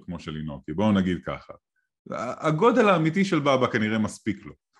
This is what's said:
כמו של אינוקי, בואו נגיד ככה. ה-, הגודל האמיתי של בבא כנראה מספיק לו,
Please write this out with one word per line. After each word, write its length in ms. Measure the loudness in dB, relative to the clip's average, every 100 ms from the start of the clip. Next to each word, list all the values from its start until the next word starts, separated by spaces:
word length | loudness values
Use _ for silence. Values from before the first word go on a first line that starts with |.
| -8
כמו 140 | -10
של 160 | -10 -10
אינוקי, 380 | -10 -10 -8
בואו 180 | 0 2
נגיד 320 | 4 2 -2 -6
ככה. 280 | -10 -12 -20 _ _ _ _ -12
ה-, 360 | -10 -8 -4 -2
הגודל 420 | 2 4 4 4
האמיתי 360 | 4 2 0 0
של 140 | 2
בבא 280 | 2 2 2
כנראה 260 | 0 0 0
מספיק 480 | -2 -4 -6 -6 -10
לו, 80 | -20 _